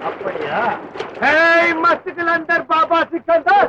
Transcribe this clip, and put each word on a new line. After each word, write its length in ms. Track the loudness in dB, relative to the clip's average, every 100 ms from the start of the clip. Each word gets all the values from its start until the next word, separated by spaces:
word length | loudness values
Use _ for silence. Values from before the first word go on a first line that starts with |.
அப்படியா? 600 | -8 -6 -8 -6 -4 -2 -2 -4 -10 -12 -12 -4
ஏய், 480 | 0 4 4 4 2
மஸ்துக்கு 480 | 2 0 0 -4 -6
லந்தர் 440 | -2 -2 -2 -4 0
பாபா 320 | 0 2 0 0
சிக்கந்தர். 580 | -4 0 0 4 4